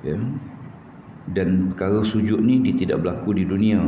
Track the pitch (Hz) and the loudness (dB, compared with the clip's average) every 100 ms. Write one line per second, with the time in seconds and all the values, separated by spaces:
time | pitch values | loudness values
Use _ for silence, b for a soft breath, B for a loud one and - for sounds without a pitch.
0 | - 78 120 147 - - - - - - | -4 -4 -4 -6 -10 -16 -18 -18 -20 -20
1 | - - - 87 90 92 92 90 95 104 | -20 -16 -6 -2 2 2 0 -2 0 2
2 | 110 110 107 110 110 127 - - 92 - | 2 0 0 2 4 4 4 0 0 0
3 | 85 87 101 95 92 98 107 107 | 0 -2 -2 0 0 2 4 4